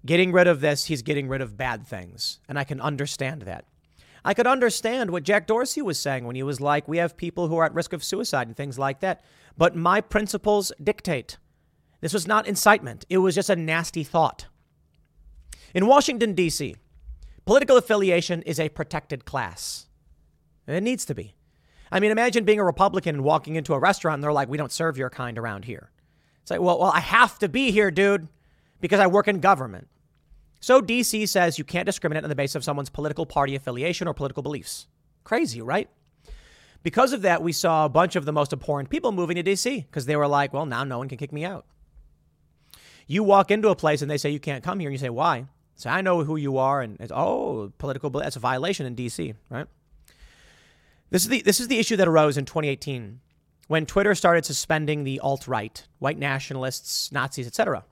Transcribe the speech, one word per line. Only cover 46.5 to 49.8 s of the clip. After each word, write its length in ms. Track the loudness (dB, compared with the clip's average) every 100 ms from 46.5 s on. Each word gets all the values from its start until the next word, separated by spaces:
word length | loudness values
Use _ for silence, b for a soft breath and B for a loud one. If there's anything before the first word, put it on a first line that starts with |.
| 0
are," 240 | 2 0
and 180 | -4 -10
it's, 120 | -8
"Oh, 580 | -2 0 0 -2 -6 -8 -10
political, 320 | -8 -6 -4
bel-, 120 | -4
that's 140 | -6 -4
a 40 |
violation 460 | -2 -2 -2 -4 -6
in 80 |
D 140 | -6 -8
C," 260 | -6 -8 -10 _
right? 180 | -12 -12 _